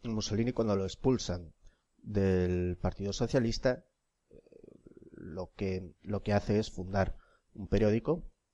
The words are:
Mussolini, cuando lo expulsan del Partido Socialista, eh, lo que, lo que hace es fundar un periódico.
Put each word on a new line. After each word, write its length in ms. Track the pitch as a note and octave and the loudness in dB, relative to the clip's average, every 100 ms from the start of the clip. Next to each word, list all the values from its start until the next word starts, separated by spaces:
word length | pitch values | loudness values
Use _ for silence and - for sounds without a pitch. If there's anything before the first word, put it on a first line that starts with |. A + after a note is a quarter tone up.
Mussolini, 500 | A#2 G#2+ - G#2+ A#2 | -6 -4 -2 0 0
cuando 220 | A#2 A2+ G2 | 0 2 2
lo 100 | F#2+ | 0
expulsan 680 | - C3 A#2+ - F2+ D#2+ - - - _ _ | 0 2 2 0 -6 -10 -18 -20 -20 _ _
del 800 | - G#2 F#2+ F#2 F2+ F2+ F2+ F2 | -4 2 4 4 2 0 -2 -2
Partido 320 | F#2 - G2 | -4 -2 -4
Socialista, 720 | - A#2 C3+ A2+ - B2+ B2+ - _ _ _ _ | -2 0 2 2 0 0 -2 -6 _ _ _ _
eh, 120 | - - - - - - - - | -20 -20 -20 -20 -20 -20 -20 -20
lo 400 | - - E2+ F2+ - | -16 -12 -10 -10 -4
que, 380 | G2 F#2 F2+ - | -2 -2 -6 -12
lo 220 | G2 G2+ | -6 -4
que 100 | G#2 | 2
hace 260 | G2+ - G#2 | 2 4 2
es 120 | G#2+ | 0
fundar 460 | - F#2 G2 F#2+ - - _ _ | -6 -2 0 0 -2 -12 _ _
un 140 | - F#2+ | -14 0
periódico. 560 | G2+ G#2+ A2+ C#3+ E3+ - - _ | 4 4 4 0 -2 -6 -18 _